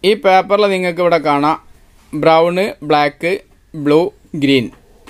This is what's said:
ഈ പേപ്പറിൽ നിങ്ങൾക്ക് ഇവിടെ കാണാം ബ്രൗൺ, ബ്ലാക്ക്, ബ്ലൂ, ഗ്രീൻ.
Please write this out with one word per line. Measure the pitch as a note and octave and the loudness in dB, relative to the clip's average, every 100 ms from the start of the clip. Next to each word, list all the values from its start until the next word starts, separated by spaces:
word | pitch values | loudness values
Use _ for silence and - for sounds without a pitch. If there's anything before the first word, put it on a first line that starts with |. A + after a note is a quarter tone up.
| F#3 | 0
ഈ | G#3+ | 0
പേപ്പറിൽ | G3 F#3 F3+ G3+ G#3 | 2 2 2 0 0
നിങ്ങൾക്ക് | F#3+ F3+ E3+ | 0 -4 -2
ഇവിടെ | F3 E3+ D3+ | 0 0 0
കാണാം | C#3+ D3 D#3+ _ - _ _ _ D3+ | 0 0 -2 _ -20 _ _ _ -2
ബ്രൗൺ, | D#3+ D#3+ E3+ F3+ G3+ - D3 | 2 4 2 0 -4 -6 -2
ബ്ലാക്ക്, | D3+ D3 C#3+ E3 G3 _ _ _ D#3+ | 0 0 -4 -6 -6 _ _ _ -6
ബ്ലൂ, | C#3+ D3+ F3+ - _ E3 | 0 2 0 -8 _ -4
ഗ്രീൻ. | C#3 C3+ A2 - _ _ | 0 0 0 -12 _ _